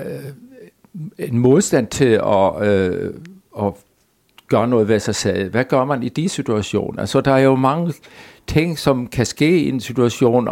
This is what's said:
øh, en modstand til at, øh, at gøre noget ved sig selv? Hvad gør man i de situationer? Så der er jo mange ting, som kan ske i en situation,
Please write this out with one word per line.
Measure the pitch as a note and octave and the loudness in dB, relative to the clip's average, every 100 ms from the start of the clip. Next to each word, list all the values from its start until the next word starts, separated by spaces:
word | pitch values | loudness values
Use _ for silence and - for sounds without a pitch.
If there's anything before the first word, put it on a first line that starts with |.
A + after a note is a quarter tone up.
| - | -10
øh, | C#3 C#3 C#3 B3 B3+ E3+ _ _ F3 D#3 - D3+ | -12 -14 -18 -20 -20 -20 _ _ -14 -14 -12 -4
en | A#2+ | 2
modstand | B2 D3+ G3+ D3 A2 | 4 4 4 0 -2
til | - C3 A2 - | 0 2 2 2
at, | G2+ F#2+ E2+ G#2 | 2 2 0 0
øh, | G2 F#2 F2+ F#2+ - - - _ - | 2 2 -2 -6 -10 -18 -20 _ -6
at | G2+ - _ _ _ _ _ _ - | -4 -6 _ _ _ _ _ _ -2
gøre | A#2 A#2 | 0 2
noget | A#2+ G#2+ | 2 2
ved | G#2+ | 2
sig | A2+ G2+ | 0 -2
selv? | G2+ F#2+ F#2+ | -2 -2 -2
Hvad | A2 | -2
gør | C3 C#3 C3 | 0 0 0
man | C3+ | -2
i | B2 | -4
de | - F3 | -4 -4
situationer? | - - G#2+ G2 G#2 - - G2+ | -4 -2 -2 -2 -4 -4 -6 -2
Så | C3+ | 0
der | C3+ | 2
er | C3+ | 4
jo | C3+ C3 | 4 4
mange | C3 D#3 E3+ - - - - - - | 0 0 -4 -6 -12 -20 -20 -18 -4
ting, | D3+ E3+ D#3 | -2 0 -2
som | D3+ B2+ A#2+ | 0 0 -2
kan | - A2+ | -2 -2
ske | - D3+ F3 | 0 2 2
i | C#3 | 0
en | C3 | -4
situation, | A2 B2 A#2+ - B2 B2 A2 | -4 0 0 2 2 2 0